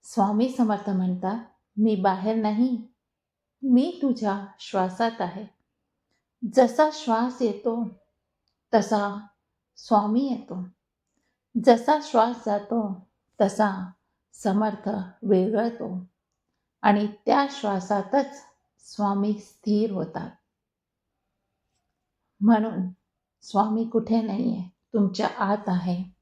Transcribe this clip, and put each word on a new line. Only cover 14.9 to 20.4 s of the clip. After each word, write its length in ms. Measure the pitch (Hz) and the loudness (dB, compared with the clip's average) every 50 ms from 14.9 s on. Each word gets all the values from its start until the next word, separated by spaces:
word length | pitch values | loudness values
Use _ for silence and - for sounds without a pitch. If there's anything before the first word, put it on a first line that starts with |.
| 214 202 185 180 - _ | -4 -4 -6 -8 -12 _
वेगळतो 840 | - 196 185 185 185 220 214 208 233 233 233 - - - 185 185 180 - _ _ _ _ _ _ _ _ _ _ _ _ _ _ | 0 2 4 4 4 2 0 0 -2 -2 -6 -8 -10 -8 -8 -10 -12 -14 _ _ _ _ _ _ _ _ _ _ _ _ _ _
आणि 240 | - 202 202 202 208 | 2 2 2 2 0
त्या 400 | 208 208 - _ - - 285 277 277 | -4 -6 -6 _ 2 2 2 2 -2
श्वासातच 920 | 277 - - 208 196 185 185 - 208 202 190 - - 285 269 277 - - - _ _ _ _ _ _ _ | -4 -6 -4 -4 -4 -4 -2 -2 -2 -2 -2 0 0 0 0 -2 -8 -18 -20 _ _ _ _ _ _ _
स्वामी 540 | _ - - - 208 196 202 196 202 214 | _ -16 -6 -4 -2 -2 0 0 -2 -2
स्थिर 580 | 208 208 - - _ _ _ 214 208 208 220 220 | -2 -4 -8 -20 _ _ _ 0 2 2 2 0
होतात. 400 | 190 180 - 185 - - 165 156 - _ | -2 -4 -6 -6 -8 -10 -10 -12 -16 _